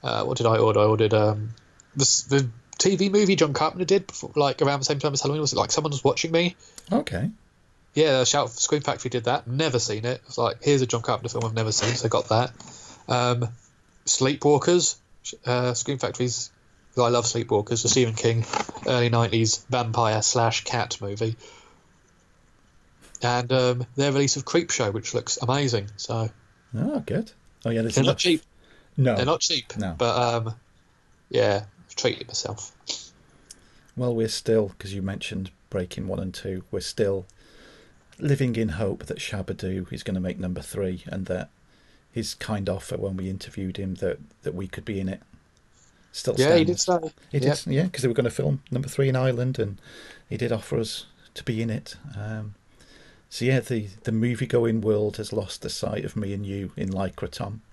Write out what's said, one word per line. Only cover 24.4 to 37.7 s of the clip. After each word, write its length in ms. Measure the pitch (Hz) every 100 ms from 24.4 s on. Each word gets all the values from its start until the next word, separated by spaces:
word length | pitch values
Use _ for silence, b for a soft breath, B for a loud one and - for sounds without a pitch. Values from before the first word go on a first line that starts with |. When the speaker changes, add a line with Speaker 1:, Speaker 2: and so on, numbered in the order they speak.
| 135
Speaker 1:
Creepshow, 460 | 170 180 - 110
which 200 | 104 -
looks 240 | 110 - -
amazing. 480 | 117 135 143 117 104 -
So 320 | - 117 110 - _ _ _ 113
Speaker 2:
Oh, 240 | 202 294
good. 300 | - 151 220 _ _ _ 113
Oh, 40 |
yeah, 120 | 113
there's 140 | 113 131
Speaker 1:
they're 80 |
not 80 | 135
Speaker 2:
enough. 60 | 135
Speaker 1:
cheap. 220 | - 165 - _ b b b -
Speaker 2:
No. 180 | 131 107
Speaker 1:
They're 100 | 127
not 160 | 165
cheap. 360 | - 156 - -
Speaker 2:
No. 160 | 95 82
Speaker 1:
But, 200 | 117 107
um, 380 | 120 117 113 110 _ _ _ _ _ _ _
yeah, 360 | 131 107 101 104 - -
I've 80 | -
treated 320 | 123 - -
myself. 440 | - - 110 - _ - B B _ _ _ B B B B B -
Speaker 2:
Well, 200 | 123 117
we're 120 | 113
still, 440 | - - 113 104 -
'cause 140 | 98
you 80 | 98
mentioned 500 | 95 98 - 95 92 _ _
Breaking 380 | 98 90 - 95
One 120 | 92
and 140 | 95
Two, 300 | 92 98 92 -
we're 80 | 98
still 460 | - - 104 98 92 b b b b